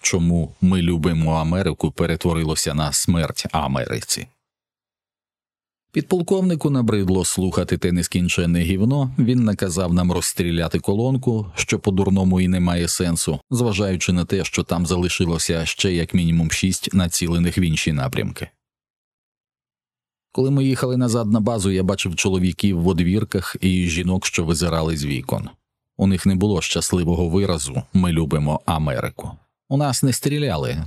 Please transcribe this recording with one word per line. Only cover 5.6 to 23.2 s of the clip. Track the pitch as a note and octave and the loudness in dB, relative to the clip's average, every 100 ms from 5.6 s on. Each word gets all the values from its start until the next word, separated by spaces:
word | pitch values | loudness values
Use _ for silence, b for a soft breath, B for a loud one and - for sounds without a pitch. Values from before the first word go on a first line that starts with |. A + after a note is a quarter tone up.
| _ _ _ D#3+ | _ _ _ -4
Підполковнику | D3+ F3+ E3+ F#3+ F#3 E3 D3+ | 0 0 2 2 2 0 0
набридло | C3+ A2+ G#2+ F#2 F#2+ F2 | 2 2 2 2 2 0
слухати | - F#2 E2+ F2 E2+ | 0 0 0 0 0
те | F2+ | 0
нескінченне | F2 E2+ F#2 F2 - E2+ E2+ | 0 0 0 0 0 2 2
гівно, | E2 F#2 A2+ C#3+ C3 C3 | 2 2 2 2 0 0
він | A#2 B2+ | 2 2
наказав | A2 G2 G2 E2+ F2+ | 2 0 -2 -2 2
нам | F2 F2+ | 2 2
розстріляти | F2 - - F2 E2 E2 E2 | 0 -2 -2 -2 0 0 -2
колонку, | - G2+ B2 C3 B2+ A2 F#2+ - | 0 0 0 0 0 -2 -4 -6
що | - A2 | -4 -2
по-дурному | - F#2+ G2 F#2+ F#2 F#2 | 0 2 2 4 4 2
і | F#2 | 2
не | F2+ | 2
має | F2 F2 E2+ | 0 0 -2
сенсу, | - F2+ E2+ - - - | -2 0 -2 -2 -4 -2
зважаючи | A#2 A#2+ F#2+ G2+ F#2 - | -2 0 0 0 -2 0
на | F2+ E2+ | 0 0
те, | G2 | -2
що | E2 - | -2 -4
там | E2+ E2+ E2+ | -2 -2 0
залишилося | F2+ F2+ - F2+ E2 - E2 D#2+ | 0 0 0 0 -2 -2 -2 -2
ще | - G2+ | -2 -2
як | F2 E2 | 0 0
мінімум | F#2 E2+ E2 E2 | 0 2 2 0
шість | - F#2+ F#2 - | 0 -2 -2 -2
націлених | F#2+ F2 - F2 E2+ F2 E2 | -2 -2 -2 -2 0 0 0
в | |
інші | F2+ D#2 - | 0 0 -2
напрямки. | D2+ C2 A#1+ G1+ - - _ _ _ _ _ _ _ _ _ _ _ _ _ _ _ _ _ _ | -2 -2 -4 -6 -8 -14 _ _ _ _ _ _ _ _ _ _ _ _ _ _ _ _ _ _
Коли | - C3 | -2 0
ми | C#3 C3+ | 2 2
їхали | C3 C3 B2+ | 0 0 0
назад | B2 A#2 A2 | 2 0 2
на | A2 | 2
базу, | G#2 A#2 F#2+ | 2 0 0
я | F#2 | 0
бачив | F#2 G2 F#2+ D#2+ | 0 0 -2 0
чоловіків | G#2 F#2+ F#2 - G2+ F2+ | 2 4 2 2 0 2
в | E2+ | 2
одвірках | E2 F2 G2+ | 2 2 2